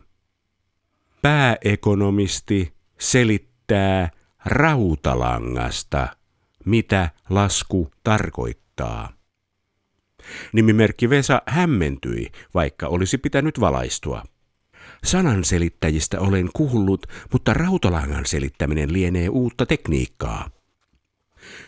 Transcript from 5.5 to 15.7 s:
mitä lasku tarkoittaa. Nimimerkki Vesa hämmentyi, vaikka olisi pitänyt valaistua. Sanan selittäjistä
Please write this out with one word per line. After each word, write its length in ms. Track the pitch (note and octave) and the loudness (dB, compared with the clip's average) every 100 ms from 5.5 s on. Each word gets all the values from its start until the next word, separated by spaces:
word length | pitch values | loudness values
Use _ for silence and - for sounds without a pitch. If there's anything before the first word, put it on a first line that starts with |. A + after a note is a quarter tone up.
| B1 A#1+ - - C#2+ B1 - _ _ _ _ | -6 -4 -6 -4 -4 -4 -8 _ _ _ _
mitä 460 | F#2+ A2+ - G2 E2 - - | 0 0 2 0 0 -4 -2
lasku 600 | F#2+ G2+ - - F#2+ D2 _ | 0 2 -2 -2 -2 -2 _
tarkoittaa. 1080 | A2+ G#2+ - - A#1 - _ - - A1+ G#2+ - _ _ _ _ _ _ _ _ _ _ - - - | -2 0 -2 -6 -8 -8 _ -8 -6 -8 -12 -18 _ _ _ _ _ _ _ _ _ _ -20 -18 -2
Nimimerkki 580 | G#2+ A2 A2 A2 - A#2 | 4 6 6 4 2 2
Vesa 320 | C#3 C3+ B2+ - | 2 4 0 0
hämmentyi, 840 | D3+ F3 A2+ D2+ C2+ B1 A1+ A1+ - - | 0 2 2 0 -2 -6 -8 -8 -14 -6
vaikka 320 | F2+ D2+ - C#2 | -2 -2 -4 -4
olisi 320 | F2 F#2+ C3 | 0 0 -2
pitänyt 420 | C#3+ C#3 D#3 D3 | -2 0 0 0
valaistua. 640 | F#2 C2+ B1 - D2 A#1 - _ _ _ _ - - - | 0 0 -4 -6 -8 -8 -12 _ _ _ _ -20 -20 -8
Sanan 400 | - F3+ F3 G2+ | -2 2 2 2
selittäjistä 760 | E2 F2 E2+ | 2 0 0